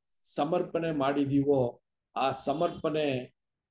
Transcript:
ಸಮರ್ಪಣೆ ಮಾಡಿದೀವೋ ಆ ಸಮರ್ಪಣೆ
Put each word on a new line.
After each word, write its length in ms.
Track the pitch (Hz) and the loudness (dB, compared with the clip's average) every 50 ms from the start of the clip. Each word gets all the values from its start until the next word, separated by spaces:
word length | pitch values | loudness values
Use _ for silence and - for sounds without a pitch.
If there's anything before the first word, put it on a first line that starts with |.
| _ _ _ _ - | _ _ _ _ -14
ಸಮರ್ಪಣೆ 680 | - - 156 147 160 175 175 175 - - 165 165 165 | -6 -2 -2 0 0 0 0 0 -2 -4 -4 -2 -2
ಮಾಡಿದೀವೋ 880 | 156 143 135 139 143 147 139 135 139 139 135 143 143 135 123 120 - _ _ _ _ _ _ _ - | -2 0 0 0 2 0 0 2 2 2 4 4 4 4 2 0 -2 _ _ _ _ _ _ _ -4
ಆ 160 | 113 131 135 | -2 -2 -2
ಸಮರ್ಪಣೆ 1040 | 131 - - 143 139 156 175 170 156 - - 160 151 156 151 143 131 123 127 - _ _ _ _ _ _ _ _ | -2 -2 -2 -2 0 0 0 -2 -2 -4 -4 -2 0 0 0 0 0 -2 -4 -8 _ _ _ _ _ _ _ _